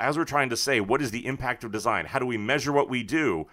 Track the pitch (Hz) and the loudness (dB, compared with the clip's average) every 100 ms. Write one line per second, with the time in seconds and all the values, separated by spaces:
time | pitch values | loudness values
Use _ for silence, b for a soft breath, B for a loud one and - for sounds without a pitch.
0 | 127 151 160 143 131 117 - 123 98 135 | -2 0 0 0 0 0 2 2 4 2
1 | 135 113 123 135 131 123 117 104 110 101 | 0 -4 -4 -4 -4 -4 -6 -2 0 0
2 | 80 131 127 113 107 143 135 143 - 123 | 0 -2 0 -2 0 0 2 2 2 0
3 | 107 156 143 82 78 | -2 0 2 0 -4